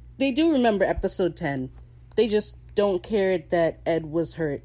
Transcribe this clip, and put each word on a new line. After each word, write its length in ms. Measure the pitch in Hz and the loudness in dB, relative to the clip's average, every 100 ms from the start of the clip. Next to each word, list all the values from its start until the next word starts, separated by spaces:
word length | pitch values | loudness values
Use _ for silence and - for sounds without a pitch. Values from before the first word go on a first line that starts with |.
| - - | -20 -2
they 140 | 269 | 0
do 220 | 254 330 | 2 2
remember 320 | 285 240 202 185 | 4 4 4 2
episode 500 | 170 185 - 180 156 | 0 -2 -2 -2 -2
ten. 340 | 160 139 127 - - - - - | -4 -4 -6 -10 -20 -20 -6 0
They 140 | 233 | 2
just 260 | 208 208 - - | 0 -2 -10 -6
don't 300 | - 202 180 | 0 0 0
care 360 | - 208 190 185 156 | -2 0 2 0 0
that 320 | 175 165 - - | 0 0 0 -2
Ed 200 | 165 160 | -2 -2
was 300 | 160 160 - | -4 -4 -4
hurt 280 | 160 139 | -4 -4